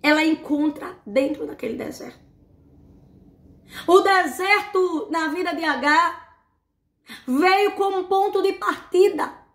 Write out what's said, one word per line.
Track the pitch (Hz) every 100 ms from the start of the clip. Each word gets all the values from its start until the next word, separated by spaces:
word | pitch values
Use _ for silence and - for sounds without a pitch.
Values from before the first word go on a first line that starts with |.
ela | 285 302
encontra | 311 311 - 294 302 294 - - -
dentro | 214 277 302 -
daquele | - 233 -
deserto. | - - 247 - _ _ _ _ _ - - - - - - _ - - _ - -
O | 370
deserto | 392 381 330 247 381 403 - 370 370 320 233
na | 320 320
vida | 330 359
de | 330
Agar | 320 269 285 302 349 - - _ _ _ _ _ _ _ _ - -
veio | 254 370 392 403
como | 392 392 381
ponto | 370 392 403 392
de | 381
partida. | 381 - 302 - 359 392 320 - - _